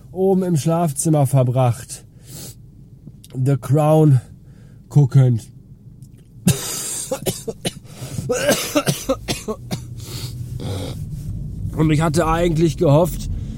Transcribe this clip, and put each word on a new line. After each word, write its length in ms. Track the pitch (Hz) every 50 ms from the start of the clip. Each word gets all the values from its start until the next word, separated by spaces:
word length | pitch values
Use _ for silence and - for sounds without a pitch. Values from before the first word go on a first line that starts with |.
| - - -
oben 300 | 185 190 196 190 185 190
im 120 | 180 170
Schlafzimmer 720 | 143 - 165 165 170 175 156 135 - - 165 151 147 139
verbracht. 800 | 127 - 135 127 127 117 131 127 120 113 - - - - - - - - - - - - - - - - - - - - - - - - - - - - - - - -
The 240 | 131 127 143 139 135
Crown 640 | - - 135 156 151 151 156 156 156 151 135 120 - - - - - - - - - - - - -
guckend. 640 | - - 147 143 123 - 139 127 127 120 107 - - - - - - - - - - - - - - - - - - - - - - - - - - - - - - - - - - 262 - - - - - - - - - - - - - - - - - - - - - - 139 247 - - 285 240 - - - - 294 - - - - - - 262 - - - - - - - 214 - - - - - - - - - - - - - - - - - - - - - 101 98 98 95 95 95 - - - - - - - - - - - - - - - - -
Und 160 | - 160 156
ich 80 | 156 147
hatte 280 | 165 170 143 170 160
eigentlich 500 | 160 165 170 175 175 160 156 170 160 -
gehofft, 520 | - 175 147 139 156 180 - - - - - - - - - -